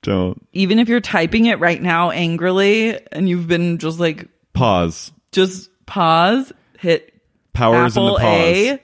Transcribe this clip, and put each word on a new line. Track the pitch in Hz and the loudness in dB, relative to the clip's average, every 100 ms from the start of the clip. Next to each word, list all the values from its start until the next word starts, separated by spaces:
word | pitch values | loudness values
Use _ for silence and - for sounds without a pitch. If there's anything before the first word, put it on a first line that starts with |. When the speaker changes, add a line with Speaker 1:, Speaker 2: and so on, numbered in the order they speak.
Speaker 1:
don't. | - 98 92 - _ | -2 -2 -2 -6 _
Speaker 2:
Even | - 190 214 | -4 0 2
if | 226 | 2
you're | 233 | 0
typing | - 196 165 220 226 | -2 -2 0 2 0
it | 185 | 2
right | 170 170 | 0 0
now | 175 170 175 | -2 -2 -2
angrily | - 170 165 175 185 196 214 220 202 - | -2 -4 -2 -2 0 2 2 0 -4 -10
and | - 190 | -4 -2
you've | 175 165 | -2 -2
been | 170 175 170 | -2 0 -2
just, | 156 165 | -6 -4
like, | 170 156 - _ _ | -4 -4 -14 _ _
Speaker 1:
Pause. | - 123 92 85 82 - _ _ | 0 2 2 0 -4 -16 _ _
Speaker 2:
just | - 185 185 - _ - | -2 -2 -2 -16 _ -12
pause, | 202 165 165 180 240 269 - _ _ | -2 0 2 2 0 -4 -14 _ _
hit | 180 165 - _ _ _ _ | -2 -2 -2 _ _ _ _
Speaker 1:
Power | - 117 117 123 | -2 2 4 2
is | 107 | 2
in | |
the | 98 | 0
Speaker 2:
Apple | - - | 2 2
A, | - 170 180 226 | 2 2 2 0
Speaker 1:
pause. | 277 | -2